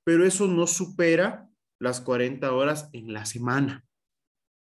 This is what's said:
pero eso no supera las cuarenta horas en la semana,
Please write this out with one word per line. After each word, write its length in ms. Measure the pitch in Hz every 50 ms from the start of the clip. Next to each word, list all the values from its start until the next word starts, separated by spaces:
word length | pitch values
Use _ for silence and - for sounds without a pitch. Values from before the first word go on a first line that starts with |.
| _
pero 200 | 165 165 170 180
eso 220 | 185 180 - 208
no 220 | 190 180 170 170 160
supera 800 | - - 185 165 - - 175 165 165 165 185 220 - - - _ _ _ _ _ _ _
las 200 | 120 123 123 123
cuarenta 520 | - 131 127 123 123 127 139 143 143 135
horas 360 | 127 127 135 147 151 147 - -
en 200 | - 120 113 113
la 140 | 107 107 104
semana, 580 | 104 - 120 120 123 127 139 139 123 127 - - _ _ _ _ _ _ _ _ _ _ _ _ _ _ _ _ _ _